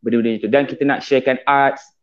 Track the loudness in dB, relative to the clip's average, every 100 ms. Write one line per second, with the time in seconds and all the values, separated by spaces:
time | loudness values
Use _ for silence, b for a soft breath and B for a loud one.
0 | 0 0 0 -2 0 0 0 -2 -2 -2
1 | 0 0 0 -2 0 2 2 0 -12 _